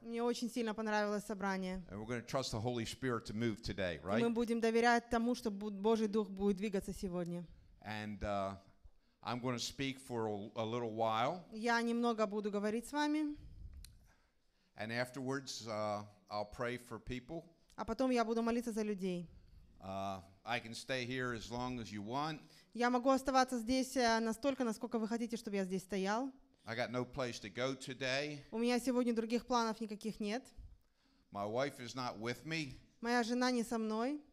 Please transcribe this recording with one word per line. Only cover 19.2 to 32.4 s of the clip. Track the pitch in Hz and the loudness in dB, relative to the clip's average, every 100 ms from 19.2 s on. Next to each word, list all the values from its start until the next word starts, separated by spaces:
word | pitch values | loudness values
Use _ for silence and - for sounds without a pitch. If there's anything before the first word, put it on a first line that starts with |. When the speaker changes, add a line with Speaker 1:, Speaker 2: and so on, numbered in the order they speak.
| 170 - - - - - | -4 -14 -20 -20 -20 -12
Speaker 2:
Uh, | 95 95 98 95 90 - 107 | -6 -2 -2 -4 -8 -12 -2
I | 120 | -2
can | 113 | -2
stay | 113 - 131 120 | -8 -2 -2 0
here | 131 123 | 0 0
as | 113 95 | -2 -4
long | 120 127 123 | -2 -2 -2
as | 101 | -4
you | 104 | -6
want. | 104 135 156 151 - - - | -2 -2 -2 -4 -10 -20 -14
Speaker 1:
Я | 220 240 | 0 2
могу | 247 262 | 4 4
оставаться | 262 269 262 254 247 | 4 6 4 4 2
здесь, | 220 262 262 269 | 2 2 2 2
э, | 233 226 | 4 4
настолько, | 226 226 285 269 | 2 0 0 2
насколько | 240 214 226 233 | 0 -2 -2 -2
вы | 214 | 0
хотите, | 233 233 226 | 0 -2 -4
чтобы | 214 202 | -2 -2
я | 185 | 0
здесь | 190 | -2
стоял. | - 196 190 220 269 - - _ 107 | -2 0 2 0 0 -6 -20 _ -6
Speaker 2:
I | |
got | 113 110 | -2 0
no | 123 | 0
place | 123 139 123 113 | -2 -2 -4 -4
to | 107 | -8
go | 117 131 131 | -2 -2 -2
today. | - 117 131 135 151 147 - | -6 -4 0 0 0 -6 -6
Speaker 1:
У | 220 | 0
меня | 240 247 | 2 2
сегодня | 254 247 240 | 2 2 2
других | 226 220 233 - | 2 0 -2 2
планов | 240 226 220 | 2 2 -2
никаких | 214 208 220 - | -6 -6 -6 -4
нет. | 208 233 262 - - - _ _ _ _ _ | -2 -4 -6 -16 -18 -20 _ _ _ _ _
Speaker 2:
My | 101 104 | -4 -2
wife | 120 143 139 | 0 0 -2
is | 120 127 | -8 -4
not | 123 95 | -4 -2
with | 117 120 | -2 -2